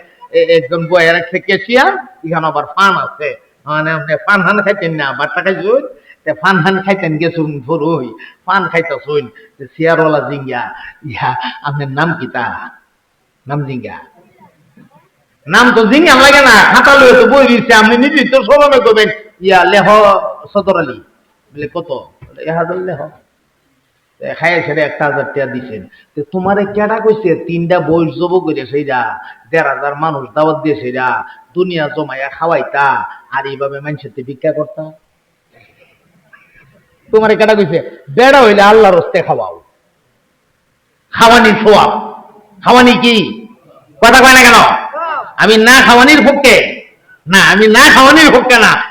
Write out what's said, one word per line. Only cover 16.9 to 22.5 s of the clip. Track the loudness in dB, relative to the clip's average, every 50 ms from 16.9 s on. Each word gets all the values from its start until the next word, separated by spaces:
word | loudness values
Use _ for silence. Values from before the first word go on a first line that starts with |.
| 4
লইয়া | 6 6 6 6 6
তো | 4
বই | 4 4 4 4
দিচ্ছে, | 4 2 0 2 2 2
আপনি | 4 4 4 2
নিজেই | 2 0 0 0 0 -2 2
তো | 0
শরমে | 0 2 2 2 4 4 4 2
করবেন, | 2 2 2 2 2 2 0 -2 -8 -14 -20 _ _
"ইয়া, | -2 2 2 2 2
লেহ | 2 2 2 2 4 4 4 4 4 2 2 -2 -6 -10 -12 -18 -6 _
সদর | -4 -2 -2 -2 -2
আলী।" | -2 -6 -8 -14 -18 _ _ _ _ _ _ _ _ _ _
বলে, | -14 -14 -12 -10
"কত?" | -12 -10 -10 -12
বলে, | -12 -12 -18 _ _ -20 -20 _ -16 -10
"এক | -8